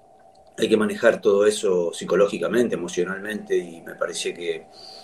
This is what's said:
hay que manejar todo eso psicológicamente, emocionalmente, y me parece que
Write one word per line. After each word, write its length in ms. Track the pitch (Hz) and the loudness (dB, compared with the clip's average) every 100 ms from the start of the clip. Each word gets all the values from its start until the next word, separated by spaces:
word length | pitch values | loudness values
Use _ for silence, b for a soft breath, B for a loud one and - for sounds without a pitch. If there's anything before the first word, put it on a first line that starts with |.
| - - - - - - | -20 -20 -20 -20 -16 -4
hay 100 | 107 | 2
que 80 | 107 | 2
manejar 460 | 107 104 120 95 | 2 2 2 4
todo 240 | 110 101 104 | 4 4 4
eso 480 | 104 101 90 85 | 2 2 0 0
psicológicamente, 840 | - 92 90 98 98 85 110 117 87 | -4 0 2 4 2 -2 0 0 -2
emocionalmente, 800 | 87 - 90 98 104 104 - 92 | -6 -4 -4 -4 -8 -8 -2 -2
y 260 | 87 82 | -4 -12
me 140 | 85 - | -14 -8
parece 380 | - 85 95 | -6 -4 -8
que 340 | 87 85 80 - B B B | -6 -6 -8 -10 B B B